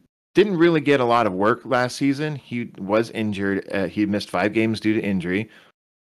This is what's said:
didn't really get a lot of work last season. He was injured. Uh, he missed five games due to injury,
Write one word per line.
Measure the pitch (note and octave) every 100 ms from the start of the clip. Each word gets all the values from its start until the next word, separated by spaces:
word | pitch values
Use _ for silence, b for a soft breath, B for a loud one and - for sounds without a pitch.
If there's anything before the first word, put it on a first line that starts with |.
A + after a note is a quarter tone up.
| _ _ _
didn't | E3+ G3+ E3+
really | E3+ D#3+
get | C#3 C#3+
a |
lot | A#2+ A#2 A2
of |
work | F#2 G#2 B2
last | A#2 B2+ B2
season. | - C#3 C3+ D3+
He | C#3+ - A#2+ A#2 -
was | F#2+ G#2+ A#2
injured. | A2 G#2+ G2 G2 G2 -
Uh, | G2 F2
he | G2
missed | G2+ G2+ -
five | F2+ G2+
games | A2 A2+ G#2+
due | G#2+
to | A2
injury, | G2+ F#2+ E2+ F#2+ A2 b b _ _ _ _